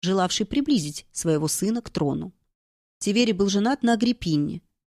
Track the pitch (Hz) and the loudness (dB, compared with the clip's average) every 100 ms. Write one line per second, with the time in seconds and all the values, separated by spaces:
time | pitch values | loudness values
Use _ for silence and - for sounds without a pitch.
0 | 175 190 180 - 208 285 285 247 147 - | -2 0 0 0 -2 -2 0 0 -2 -10
1 | - - 165 151 156 - 196 233 - - | -14 -4 0 0 0 -2 -2 -2 -4 -2
2 | 143 139 185 - _ _ _ _ _ _ | -2 -2 -6 -14 _ _ _ _ _ _
3 | 208 208 233 185 202 202 226 277 233 226 | 0 2 2 2 2 2 0 0 2 2
4 | 240 240 175 151 147 165 - _ _ | 0 0 0 0 0 -6 -14 _ _